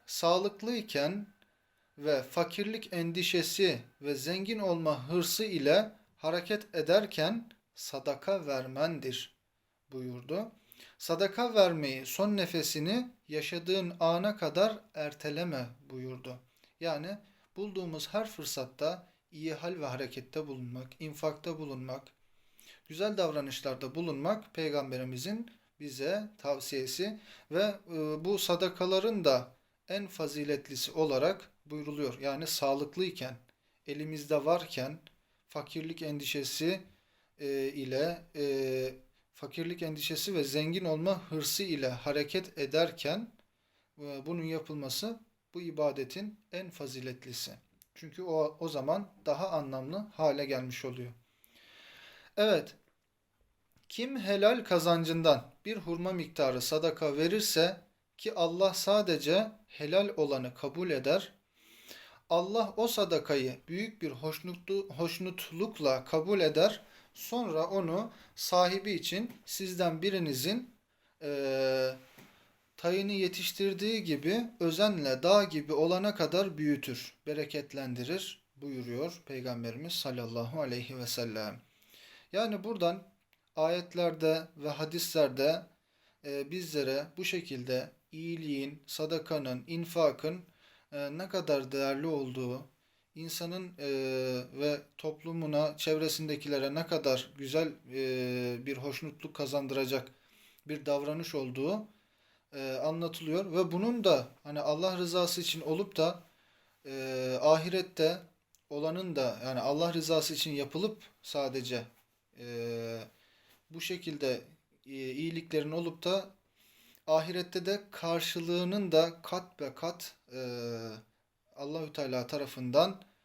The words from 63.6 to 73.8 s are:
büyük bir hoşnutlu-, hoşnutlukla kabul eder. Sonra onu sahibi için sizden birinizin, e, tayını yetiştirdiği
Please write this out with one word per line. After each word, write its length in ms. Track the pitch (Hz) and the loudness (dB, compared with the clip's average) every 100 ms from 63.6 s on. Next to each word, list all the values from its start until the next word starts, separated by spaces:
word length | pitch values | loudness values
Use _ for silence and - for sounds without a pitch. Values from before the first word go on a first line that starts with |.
| - | -6
büyük 340 | 175 226 - | -4 -4 -4
bir 80 | 160 | -6
hoşnutlu-, 840 | 127 156 156 180 180 - 196 196 127 | -4 -6 -6 -8 -10 -4 -2 -2 -2
hoşnutlukla 1080 | 170 170 185 180 - 165 220 - 147 131 - | -2 -2 -6 -8 -8 -4 -4 2 4 4 2
kabul 360 | 160 165 202 | 2 4 4
eder. 420 | 160 156 196 214 - - - - | 6 6 6 4 -10 -20 -20 -16
Sonra 520 | - 240 220 156 170 | -6 -4 0 0 2
onu 460 | 196 165 175 226 - - - | 2 2 0 -2 -8 -18 -8
sahibi 580 | - 180 180 190 202 | 2 6 6 4 0
için 400 | 175 - 196 240 - - | -2 -2 -2 -4 -8 -10
sizden 580 | - 190 180 175 160 | -6 -4 0 0 2
birinizin, 720 | 190 190 160 131 147 226 254 - _ _ _ _ | 0 2 0 0 0 -2 -4 -14 _ _ _ _
e, 720 | 151 143 135 135 131 131 131 131 - - - - _ _ _ - | -6 -2 0 2 4 4 2 -2 -12 -20 -20 -20 _ _ _ -4
tayını 360 | 170 185 196 | 0 0 0
yetiştirdiği 920 | 202 180 180 175 - 196 185 | 0 0 0 -4 0 0 0